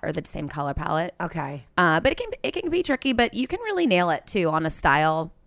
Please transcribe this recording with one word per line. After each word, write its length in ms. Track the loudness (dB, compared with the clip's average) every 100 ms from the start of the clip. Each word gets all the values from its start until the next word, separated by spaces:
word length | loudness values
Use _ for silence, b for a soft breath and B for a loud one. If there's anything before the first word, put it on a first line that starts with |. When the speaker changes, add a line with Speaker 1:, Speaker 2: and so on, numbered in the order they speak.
Speaker 1:
or 80 | -4
the 120 | -4
same 240 | -6 -6 -8
color 240 | -6 -4
palette. 420 | -4 -2 -2 -2 -6
Speaker 2:
Okay. 440 | -8 -6 -8 -10 -6 2
Speaker 1:
Uh, 220 | 4 4
but 140 | 2
it 60 | 0
can, 120 | -6 -6
it 80 | -6
can 180 | -4 -2
be 140 | -2
tricky, 280 | 0 -2 0
but 220 | 2 0
you 140 | 0 -4
can 100 | -4
really 260 | -4 0 4
nail 200 | 4 2
it 140 | 0 -2
too 200 | 0 2
on 140 | 2
a 60 | 0
style 600 | 0 4 4 4 0 -4 -10